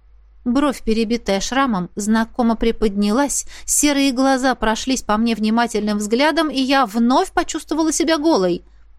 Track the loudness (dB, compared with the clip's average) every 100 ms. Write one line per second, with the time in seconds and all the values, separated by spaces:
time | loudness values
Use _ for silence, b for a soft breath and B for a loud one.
0 | -20 -20 -20 -8 -2 2 2 0 -2 0
1 | 0 -2 -2 -2 -2 -2 0 -2 -4 -6
2 | 0 0 0 0 0 2 0 0 -2 0
3 | 0 2 0 -4 -8 B -4 0 2 2
4 | 2 2 2 2 0 0 -2 -2 -2 -4
5 | 0 0 0 0 0 0 0 -2 -2 -2
6 | -2 2 2 2 -2 -2 0 2 2 0
7 | 2 2 2 -2 -4 -6 -4 -2 0 0
8 | 0 2 2 2 2 -2 -8 -20 -20